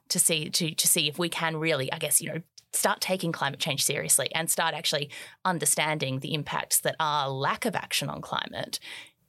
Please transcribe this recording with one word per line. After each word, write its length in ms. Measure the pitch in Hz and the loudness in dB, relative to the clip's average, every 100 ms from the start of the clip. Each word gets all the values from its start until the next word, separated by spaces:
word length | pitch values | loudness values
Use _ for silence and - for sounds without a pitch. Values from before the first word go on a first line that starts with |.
| - | -2
to 100 | 180 | 2
see, 300 | - 160 151 | 4 2 0
to, 260 | - 160 | 0 0
to 140 | - - | 2 4
see 200 | 175 151 | 4 2
if 100 | 147 | 2
we 100 | 170 | -2
can 300 | - 165 156 | 0 0 0
really, 340 | 160 147 131 | 2 2 0
I 60 | 160 | -2
guess, 240 | 151 - | 2 2
you 100 | - | 0
know, 80 | 165 - - - | -6 -8 -16 -6
start 300 | - 196 214 | 0 2 2
taking 300 | - 190 165 | 0 0 0
climate 280 | - 139 127 | 0 -2 -2
change 240 | - 135 | -2 0
seriously 500 | - 139 156 - 135 | 0 0 2 2 2
and 140 | 160 165 | 0 0
start 240 | - 165 | 0 0
actually 380 | 151 - 151 143 - - - | 0 0 -2 -2 -10 -16 -4
understanding 760 | 190 170 156 - 151 156 135 131 | -2 2 2 2 2 0 0 -2
the 120 | 151 | -2
impacts 480 | 156 143 - - - | -4 -2 -4 0 2
that 160 | 156 - | 2 0
our 300 | 156 147 135 | 0 2 0
lack 380 | 135 143 214 233 | 0 -2 0 -2
of 80 | |
action 340 | 170 - - - | -2 -2 -2 -2
on 140 | - | -6
climate 560 | 165 - - - - - - - - _ | -6 -4 -4 -6 -8 -8 -10 -16 -16 _